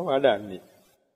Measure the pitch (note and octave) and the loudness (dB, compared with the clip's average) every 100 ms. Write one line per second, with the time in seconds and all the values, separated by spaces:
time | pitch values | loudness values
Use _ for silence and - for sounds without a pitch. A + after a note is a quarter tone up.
0 | F3+ C3+ C#3 G#2 G#2 F2+ - _ _ _ | -2 2 2 2 -4 -14 -16 _ _ _
1 | _ | _